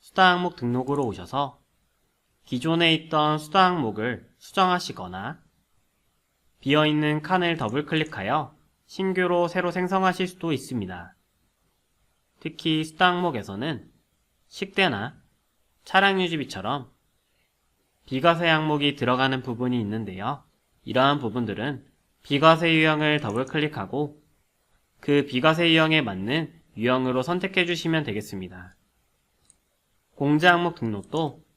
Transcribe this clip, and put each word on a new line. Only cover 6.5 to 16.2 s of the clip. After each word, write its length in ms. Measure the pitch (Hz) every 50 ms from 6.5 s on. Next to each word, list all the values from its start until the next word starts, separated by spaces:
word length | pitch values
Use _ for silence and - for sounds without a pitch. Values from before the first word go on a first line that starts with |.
| _ _
비어있는 600 | - 131 139 151 151 151 151 151 151 151 151 151
칸을 380 | 151 - 185 185 180 170 165 160
더블클릭하여 960 | 135 107 110 139 147 - - 156 156 156 - 110 95 101 131 156 147 120 - _ _ _ _ _ _
신규로 600 | _ - - 190 190 185 185 180 175 180 175 175 170
새로 220 | 170 190 175 175
생성하실 580 | 165 185 180 180 190 190 190 185 175 - 185 180
수도 240 | 180 - - 170 156
있습니다. 600 | 127 - - 135 120 101 90 92 87 87 90 - _ _ _ _ _ _ _ _ _ _ _ _ _ _ _ _ _ _ _ _ _ _ _ _ _
특히 440 | - 165 156 - - 165 156 156 156
수당 320 | 156 156 - 185 180 180
항목에서는 760 | 180 180 175 143 113 101 - 98 101 120 160 156 107 - - _ _ _ _ _ _ _ _ _ _ _ _
식대나 720 | - - 196 190 - - 196 180 127 101 208 143 - - _ _ _ _ _ _ _ _ _ _ _ _ _
차량 380 | - - 190 190 196 196 190